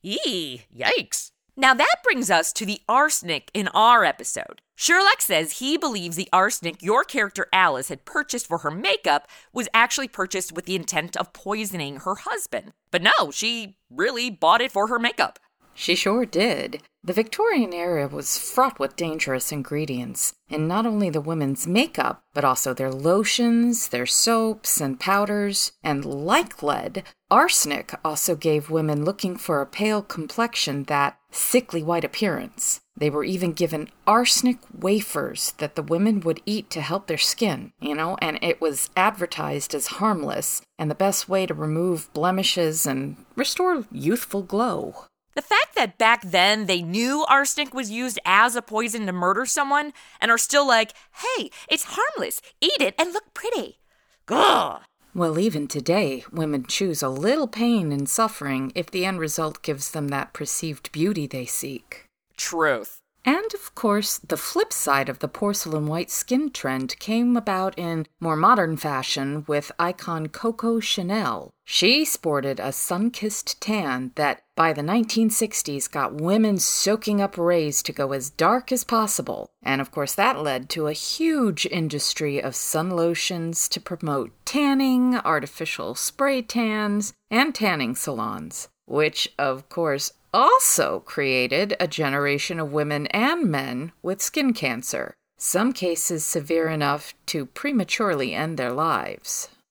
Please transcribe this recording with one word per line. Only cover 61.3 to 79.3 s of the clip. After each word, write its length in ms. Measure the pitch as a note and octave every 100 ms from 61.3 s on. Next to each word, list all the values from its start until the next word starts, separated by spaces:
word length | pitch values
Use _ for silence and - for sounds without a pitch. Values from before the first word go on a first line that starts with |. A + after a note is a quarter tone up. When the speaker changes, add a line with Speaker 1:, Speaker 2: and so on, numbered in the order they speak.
| C3 B2
Speaker 2:
seek. 600 | - C#3 B2+ _ - _ _ _ -
Speaker 1:
Truth. 600 | - E3 D#3 B2 - - _ _
Speaker 2:
And, 300 | - D#4+ A4
of 220 | G#4 - -
course, 420 | A3 G3+ G#3 -
the 180 | - D#3
flip 380 | - F4 -
side 340 | - - C#3 C3+
of 120 | B2+
the 80 | C#3
porcelain 580 | - G3+ G3+ E3+ D#3 D3+
white 240 | D#3+ -
skin 400 | - - B3+ D4+
trend 480 | - C3+ C3 C3 -
came 400 | - A3+ A#3+ A#3+
about 400 | G#3+ F#3+ F#3+ F#3
in 300 | E3+ E3 D#3 _
more 160 | E3+ D#3
modern 420 | F#3 A#3+ E3 D#3
fashion 680 | D#3 C3+ C3 - C#3 D3 D3
with 240 | D3 C#3+ -
icon 500 | E3+ F3+ - E3 D#3
Coco 500 | - A#3 A3+ A3+ A3+
Chanel. 720 | G#3+ - F3+ G#3+ D#3+ G2+ - _
She 400 | - - F#3 C#4
sported 560 | D4+ - E3 C#3+ C#3 C3
a 120 | A#2
sun-kissed 920 | - - F3+ A3+ - G#3 - - -
tan 500 | - G#3+ D#3 B2+ B2+ -
that, 260 | C#3+ - _ -
by 180 | E3
the 80 | C#3+
nineteen 480 | D3 A3 A3 A3+ A3
sixties, 580 | A3 G#3+ - - C#3+ -
got 320 | D3+ C3+ D3
women 380 | E3 G#3 A3 G3
soaking 640 | - - F#3+ G#3+ G#3+ G3+
up 160 | G3 -
rays 460 | E3+ F3 D3+ C#3
to 100 | -
go 180 | - C#3
as 200 | C3+ C3+
dark 400 | - E3 B3 -
as 120 | B3+
possible. 680 | - A3+ G#3+ - -